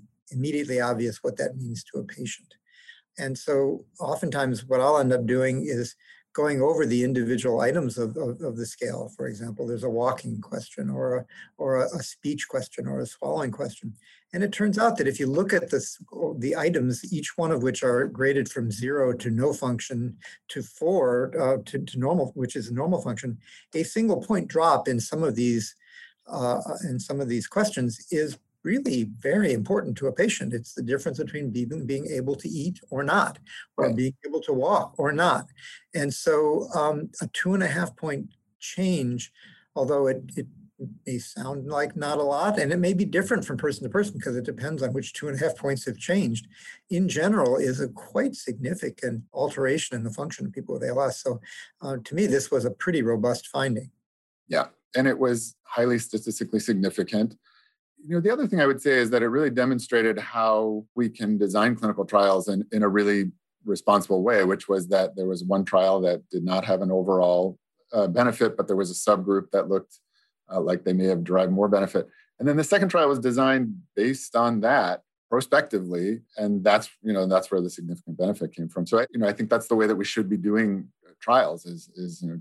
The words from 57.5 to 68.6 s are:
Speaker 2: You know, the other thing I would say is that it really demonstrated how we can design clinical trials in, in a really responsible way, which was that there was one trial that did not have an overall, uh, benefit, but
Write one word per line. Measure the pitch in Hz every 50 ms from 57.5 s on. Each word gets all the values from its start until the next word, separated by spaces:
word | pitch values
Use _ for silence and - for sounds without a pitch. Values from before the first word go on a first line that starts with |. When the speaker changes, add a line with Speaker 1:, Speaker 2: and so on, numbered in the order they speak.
| _ _ _ _ _ _ _ _ _ _
Speaker 2:
You | - 147 170
know, | 170
the | 165 208
other | 240 294 277
thing | - 196 170
I | 143
would | 139 135 -
say | - 143 135
is | 127 120 113
that | 123 120 117
it |
really | 113 120 143 156 139
demonstrated | 120 127 123 131 131 117 - - 123 117 110 113 104
how | 104 101 - - 113 113 113 110 107 110 107 107 107 110 - _
we | 123 120 110
can | 113 - 110 104 107
design | 98 101 95 95 104 107 123 117
clinical | 110 113 107 95 101 92
trials | - 104 101 101 98 95 95 87
in, | 104 95 95 - -
in | 110 107
a | 104
really | 101 95 104 101 104 104 101 98 90 - _ _ _ _ _ -
responsible | 107 95 - - 107 101 101 90 - 98 92 92
way, | 120 117 101 95
which | 92 95 87 - -
was | 98 95 87
that | 90 98 95 95 92 92
there | 95 92
was | 95 92 87 87
one | 92 98 98 95
trial | - 98 92 95 95 95 95
that | 92 87 87 - - _
did | - 87 85
not | 92 92 95 90
have | 98 95 92
an | 98 92
overall, | 95 92 90 98 95 92 90 87 90 90 92 95 90 - _ _ _ _ _ _
uh, | 120 107 101
benefit, | 90 85 120 123 120 - - 120 107 -
but | -